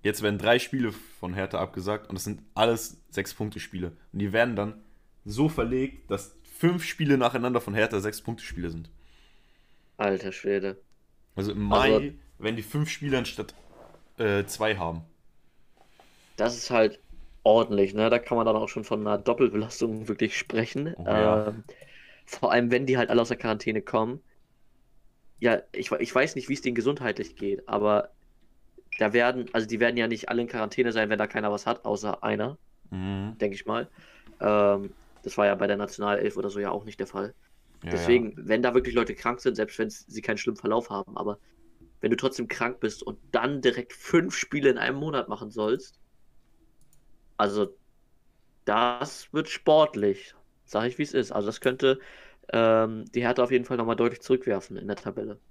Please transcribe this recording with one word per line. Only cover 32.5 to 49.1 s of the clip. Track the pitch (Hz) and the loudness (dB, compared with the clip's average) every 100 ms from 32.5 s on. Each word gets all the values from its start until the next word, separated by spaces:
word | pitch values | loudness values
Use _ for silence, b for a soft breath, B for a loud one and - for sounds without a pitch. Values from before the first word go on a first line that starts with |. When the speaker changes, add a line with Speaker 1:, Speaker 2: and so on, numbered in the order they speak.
| 156 - _ - | -6 -20 _ -12
Speaker 1:
Mhm. | 92 95 98 104 113 | -6 -4 -4 -6 -4
Speaker 2:
denk | 107 | -4
ich | 98 104 | -4 -6
mal. | 113 - B B B B - | -6 -6 B B B B -2
Ähm, | 104 104 101 98 98 - _ - | 2 6 6 4 -2 -14 _ -14
das | - - | -8 2
war | 101 | 2
ja | 98 | 4
bei | 101 | 0
der | 101 | 0
Nationalelf | 104 - 104 101 104 98 | -2 -4 0 0 0 -2
oder | 98 | -6
so | 101 | -4
ja | 101 | -4
auch | 101 107 | -6 -10
nicht | - | -10
der | 98 | -8
Fall. | 98 104 - _ _ _ - | -6 -8 -10 _ _ _ -14
Speaker 1:
Ja, | 85 | -6
Speaker 2:
Deswegen, | 85 85 123 110 | -2 4 4 4
Speaker 1:
ja. | - | -10
Speaker 2:
wenn | 90 113 | -2 0
da | 123 | 4
wirklich | 123 127 117 | 2 2 -2
Leute | 110 | -2
krank | 101 120 123 | -4 -4 -2
sind, | 131 110 | -2 -2
selbst | 107 - | -4 -4
wenn | 110 | -6
sie | - - 110 | -6 -16 -8
keinen | 113 107 | -6 -4
schlimmen | - 104 | -4 -4
Verlauf | 110 113 120 | -2 -2 -2
haben, | 101 - - | -8 -8 -8
aber | 101 101 b _ - _ - _ | -8 -8 b _ -20 _ -20 _
wenn | 107 | -2
du | 117 | 0
trotzdem | 131 - 117 | 0 -2 -6
krank | - 120 - | -2 -4 -2
bist | 110 - | -6 -6
und | - 107 - | -12 -14 -2
dann | 113 127 143 | 0 0 2
direkt | 127 123 - | 2 2 -8
fünf | - - 170 143 - | -14 2 2 2 -6
Spiele | - 147 139 | -4 2 2
in | 120 | 4
einem | 120 139 | 0 -2
Monat | 156 135 - | -4 -4 -4
machen | 107 107 | -8 -8
sollst, | 110 107 120 - _ - _ - - _ _ _ _ - - _ - _ - | -2 0 0 -4 _ -20 _ -20 -20 _ _ _ _ -20 -20 _ -20 _ -2
also | 104 104 98 - _ _ _ _ _ _ _ _ - | 0 0 -2 -4 _ _ _ _ _ _ _ _ 0
das | 107 123 123 143 | 2 2 0 -8